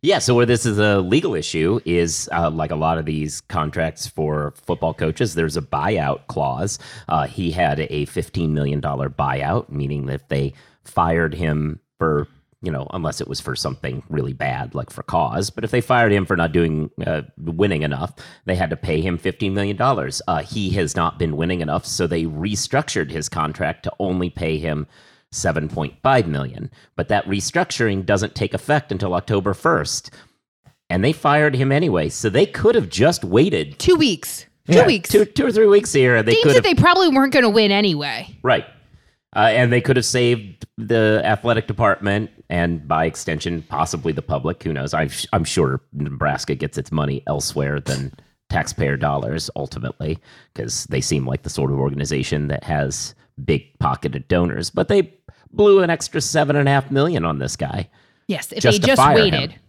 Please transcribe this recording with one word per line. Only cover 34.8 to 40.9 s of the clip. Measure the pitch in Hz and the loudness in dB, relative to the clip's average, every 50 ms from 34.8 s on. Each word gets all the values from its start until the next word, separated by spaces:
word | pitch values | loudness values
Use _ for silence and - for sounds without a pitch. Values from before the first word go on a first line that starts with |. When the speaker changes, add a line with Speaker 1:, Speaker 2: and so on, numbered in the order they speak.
| - | 8
Speaker 2:
weeks. | 185 254 185 170 - | 8 4 2 0 4
Speaker 1:
two, | - 208 208 | 4 4 4
two | 202 - - 277 | 4 2 0 0
or | 269 | 2
three | 185 214 220 | 4 6 6
weeks | 202 202 208 208 - | 8 8 6 4 4
here, | - 143 127 123 123 | 2 4 4 6 4
and | 113 110 | 4 4
they | 113 - | 4 4
Speaker 2:
Games | 453 480 | 6 6
Speaker 1:
could | 453 | 6
Speaker 2:
that | - | 6
Speaker 1:
have | 494 - 392 339 | 6 6 4 4
Speaker 2:
they | - | 6
probably | 277 349 349 370 381 339 | 6 6 6 6 4 4
weren't | 262 269 269 269 262 | 4 4 2 4 4
gonna | 285 254 226 | 4 4 6
win | 202 226 214 202 | 6 4 4 4
anyway. | 196 202 208 202 165 147 147 143 120 113 113 - - - - | 4 4 2 2 0 0 -2 -4 -6 -8 -10 -12 -18 -4 0
Speaker 1:
Right. | 131 120 - - - - _ _ _ _ _ _ _ _ _ _ _ - | 2 2 2 0 -6 -20 _ _ _ _ _ _ _ _ _ _ _ 0
Uh, | 104 104 113 | 4 4 4
and | 110 120 123 120 120 | 6 6 4 4 4
they | 123 | 2
could | - - 131 | 4 4 2
have | 127 117 | 2 2
saved | - - 127 120 120 120 113 104 98 - _ - - _ | 0 0 2 2 2 2 0 -2 -14 -16 _ -18 -16 _
the | - 113 104 | -12 -2 0